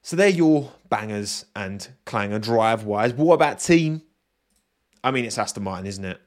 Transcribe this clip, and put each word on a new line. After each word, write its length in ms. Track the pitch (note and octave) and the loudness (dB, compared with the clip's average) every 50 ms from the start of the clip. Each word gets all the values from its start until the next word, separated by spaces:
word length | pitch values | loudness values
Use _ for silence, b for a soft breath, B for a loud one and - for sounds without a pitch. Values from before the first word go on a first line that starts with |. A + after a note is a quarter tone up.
So 140 | _ - E3 | _ -4 0
they're 120 | E3+ G3+ | 2 4
your 440 | G3+ F#3 E3+ E3+ D#3 D#3 D3 C3+ - - _ _ _ | 4 4 4 4 4 4 4 2 -4 -14 _ _ _
bangers 560 | A#2+ G#2+ G#2+ G#2+ G#2+ G#2 G#2 G2+ - - - _ _ | -4 -4 -4 -4 -6 -6 -6 -6 -8 -10 -12 _ _
and 320 | G#2 G2+ F#2+ G2 G2 - - - _ _ | -8 -8 -8 -8 -12 -14 -18 -20 _ _
clanger 340 | - - A2 G2+ G2+ G#2 G#2+ | -6 -4 -4 -2 -2 -4 -4
drive-wise. 720 | G#2 A2+ A#2 A2+ A2 A2 A2+ G#2+ G#2+ G#2 G2+ G#2 A2 B2 A#2+ | -2 0 2 2 4 2 0 0 -2 -4 -2 0 0 0 0
What 220 | B2+ D#3 E3+ E3+ | 2 4 4 6
about 240 | D#3 D#3+ D3 C#3 - | 6 4 2 2 -4
team? 420 | - - E3+ E3 D#3+ D#3 D#3 D#3 _ _ _ _ _ _ _ _ _ _ _ _ _ _ _ _ _ _ _ _ - | 2 4 4 4 4 0 -4 -6 _ _ _ _ _ _ _ _ _ _ _ _ _ _ _ _ _ _ _ _ -4
I 80 | C3 | -2
mean, 140 | C3+ C3 A#2+ | -2 -2 -4
it's 120 | A2+ - | -4 -4
Aston 260 | A#2 G#2 - - A2+ G2+ | -4 -4 -4 -6 -8 -6
Martin, 220 | F#2+ F#2+ F#2 F#2+ | -6 -6 -6 -8
isn't 180 | G2 G2 G2 G2 | -10 -10 -8 -10
it? 160 | F#2 F2+ - _ | -10 -10 -12 _